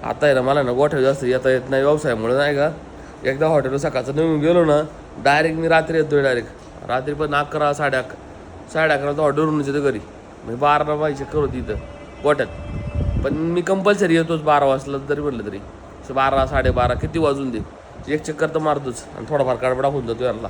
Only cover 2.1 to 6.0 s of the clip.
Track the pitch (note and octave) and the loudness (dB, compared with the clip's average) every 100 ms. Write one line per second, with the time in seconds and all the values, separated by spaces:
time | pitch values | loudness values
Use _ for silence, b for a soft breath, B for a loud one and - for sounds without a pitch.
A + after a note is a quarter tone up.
2.1 | A#2 A2 C3 C#3+ C#3+ D3+ D#3 - - B | -2 0 0 2 2 0 -2 -14 -18 B
3.1 | - - C3+ D#3 D#3 C3 C#3 D#3 C3+ A#2+ | -6 -4 0 2 2 2 -2 -2 -2 -4
4.1 | C#3+ E3 D#3 D3 F3 E3+ D3 D3+ - - | 0 2 2 4 4 6 4 2 -8 -18
5.1 | - C#3 D3 D#3+ D#3+ E3 D#3+ D#3 E3 | 0 4 4 4 0 4 4 4 0